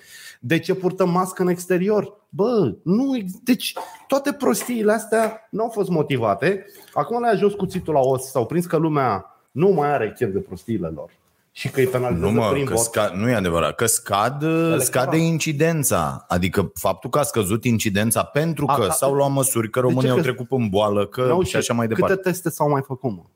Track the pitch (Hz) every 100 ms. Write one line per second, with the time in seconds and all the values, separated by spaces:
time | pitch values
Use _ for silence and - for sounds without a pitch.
0 | - - - - 120 165 165 180 180 180
1 | 180 175 185 - 180 175 - 185 190 214
2 | 131 - _ 143 214 233 139 - 160 208
3 | 277 254 185 185 - 247 - - - -
4 | - 277 277 285 254 233 - 240 208 220
5 | 220 226 214 - - 190 233 208 170 170
6 | 147 131 110 98 156 202 - - - -
7 | 151 233 240 196 202 202 185 185 165 147
8 | 131 131 - 131 113 165 175 160 160 147
9 | 127 95 - _ _ 127 190 170 147 139
10 | 107 - 113 95 - 92 - 110 82 78
11 | - _ _ _ _ - - - - 123
12 | 127 82 101 117 110 139 139 113 - 110
13 | 104 90 117 113 92 85 76 - 113 -
14 | - 101 113 143 160 160 165 160 123 131
15 | 127 160 165 160 160 143 160 160 135 95
16 | 76 64 - 90 90 101 87 - 98 92
17 | 123 147 139 117 92 113 127 113 113 98
18 | 110 110 - 143 165 147 143 139 95 -
19 | 139 139 139 139 131 117 107 127 127 127
20 | 127 123 127 120 120 135 110 95 107 104
21 | 101 - 127 175 180 - 113 120 113 110
22 | 180 190 190 175 165 - 151 139 131 131
23 | 127 92 -